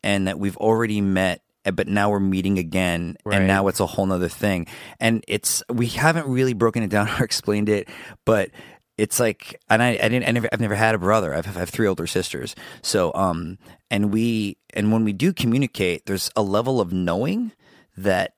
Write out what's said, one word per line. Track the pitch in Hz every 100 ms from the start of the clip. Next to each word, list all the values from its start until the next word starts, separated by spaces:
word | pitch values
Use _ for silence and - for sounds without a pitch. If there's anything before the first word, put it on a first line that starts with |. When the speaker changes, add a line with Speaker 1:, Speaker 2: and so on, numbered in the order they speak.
Speaker 1:
and | 101 101 95
that | 90
we've | 98 85
already | 110 113 117 107
met, | 98 95 92 87 _ _
eh, | 101
but | 92 95
now | 101 101
we're | 101
meeting | 98 95 95 95
again, | 82 92 92 85 85 -
Speaker 2:
Right. | 104 98
Speaker 1:
and | 95
now | 98 98
it's | -
a | 95
whole | - 95
nother | 90 87
thing. | - 104 92 85 - - -
And | 113 113 -
it's, | 104 - - -
we | 120 120
haven't | - 156 165 143
really | 127 131
broken | 113 113 117
it | 107
down | 104 104
<laughs> | -
or |
explained | 120 - - 104 104
it, | 104 - - - -
but | - 110 92 - - - _ -
it's | 107 -
like, | 117 - - - _
and | 110
I, | 123
I | 113 110
didn't, | 123 107
I |
never, | 117 113
I've | 113
never | 113
had | 101 113
a | 110
brother. | 90 110 85
I've, | 73 90 90
I |
have | 90
three | - 104
older | 92 85
sisters. | - 90 71 62 - - -
So, | - 107 85
um, | 82 95 82 82 98 - - _
and | 101 104
we, | 110 117 113 101 - _
and | - 107
when | 110
we | 110
do | 98 165
communicate, | 185 131 120 135 - 92 85 -
there's | 98 - -
a |
level | 101 104 117 131
of | 92
knowing | 92 87 87 139 208 233 _ _ - _ -
that | 98 92 -